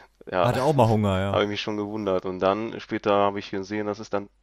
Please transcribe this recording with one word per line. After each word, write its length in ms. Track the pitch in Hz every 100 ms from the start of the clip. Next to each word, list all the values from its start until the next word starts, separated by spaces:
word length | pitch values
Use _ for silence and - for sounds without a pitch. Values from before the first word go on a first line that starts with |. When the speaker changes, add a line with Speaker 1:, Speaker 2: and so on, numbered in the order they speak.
| - _ -
Speaker 1:
Ja. 160 | 92 87
Speaker 2:
Hatte 180 | 120
auch 100 | 135
mal 160 | 139 113
Hunger, 300 | 107 104 95
ja. 100 | 98
Speaker 1:
Habe 120 | 98
ich 60 | 104
mich 120 | 101
schon 160 | - 104
gewundert. 480 | 104 110 101 92 95
Und 140 | 92
dann 420 | 95 101 113 -
später 320 | - 110 107
habe 260 | 101 101 101
ich 100 | -
gesehen, 380 | 98 95 107 104
dass 120 | 104
es 100 | 110
dann 180 | 101 101 _